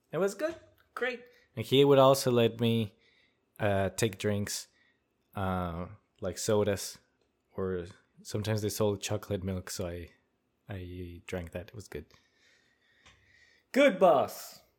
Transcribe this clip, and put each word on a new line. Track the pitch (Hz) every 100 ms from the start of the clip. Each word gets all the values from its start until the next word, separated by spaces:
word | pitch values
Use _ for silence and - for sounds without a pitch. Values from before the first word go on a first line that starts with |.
| -
It | 151
was | 196 -
good. | 311 330 _ _ _
Great. | - 247 240 - _ _ -
And | 110
he | 131 143
would | 135
also | 135 135 127
let | 120 117 113
me, | 117 113 107 _ _ _ _ _ _ -
uh, | 104 98 95
take | - 117 95
drinks, | 104 104 101 - - _ _ _ _ _ _ -
uh, | 95 92 90 85 87 104 _ -
like | 95 87
sodas, | - 107 101 98 - - _ _ _ _ _ -
or | 95 90 87 - _ _
sometimes | - 110 104 110
they | 104
sold | - 107 101
chocolate | - 104 - 101
milk, | 92 92 -
so | - 90
I, | 87 82 _ _ _ _ _ -
I | 98 90 90 87 87 -
drank | 92 85
that. | 90 -
It | 104
was | -
good. | - - _ _ _ _ _ _ _ _ _ - _ _ _ _ _ _
Good | 247 285 190
boss. | 185 139 98 - - - _